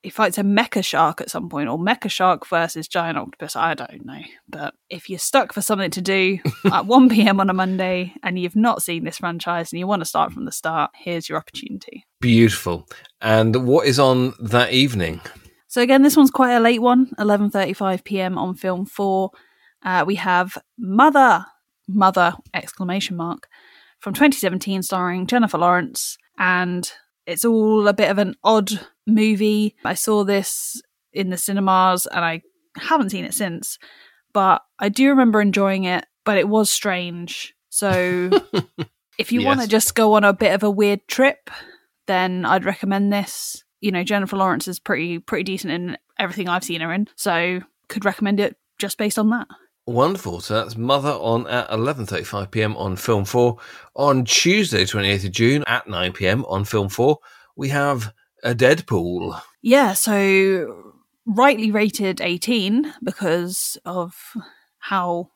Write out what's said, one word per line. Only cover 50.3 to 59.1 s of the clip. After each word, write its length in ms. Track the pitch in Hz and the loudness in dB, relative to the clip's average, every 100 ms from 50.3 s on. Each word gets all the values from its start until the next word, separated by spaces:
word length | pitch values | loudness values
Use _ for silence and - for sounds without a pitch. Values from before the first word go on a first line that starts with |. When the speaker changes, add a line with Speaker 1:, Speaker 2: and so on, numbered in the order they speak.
| 85 | -10
Speaker 2:
So 140 | - | -4
that's 240 | 107 101 113 | -4 -4 -6
Mother 320 | 120 139 143 | 0 0 0
on 360 | 120 104 117 107 | -4 0 -2 -2
at 240 | 123 - | -4 -4
eleven 360 | 110 123 147 104 | -2 -2 -4 -6
thirty-five 440 | 92 - 104 98 | -6 -6 -8 -6
P 120 | 110 | -2
M 120 | 107 107 | -4 -2
on 180 | 98 92 | -6 -6
Film 300 | - 107 98 | -2 0 0
four. 320 | 123 120 113 - - - | 2 2 0 -12 -20 -18
On 300 | - 143 131 | -2 2 2
Tuesday, 600 | 120 - 175 202 180 107 95 | 2 0 2 2 2 0 0
twenty-eighth 380 | 107 98 101 95 | 0 0 0 -2
of 60 | |
June 300 | 92 117 147 147 | 0 2 2 0
at 200 | 120 98 | -4 -4
nine 280 | 92 90 | -6 -4
P 120 | 92 92 | -2 0
M 200 | 113 - | 0 -2
on 180 | 95 | -4
Film 240 | 101 110 98 | 0 0 -2
four, 300 | - 127 151 _ - _ | 0 2 0 _ -20 _
we 140 | - 139 | -8 -4
have 460 | 143 143 135 107 _ _ _ | 0 0 0 -6 _ _ _
a 120 | 120 | -4
Deadpool. 840 | 120 127 160 - 104 85 | 4 4 4 2 -2 -2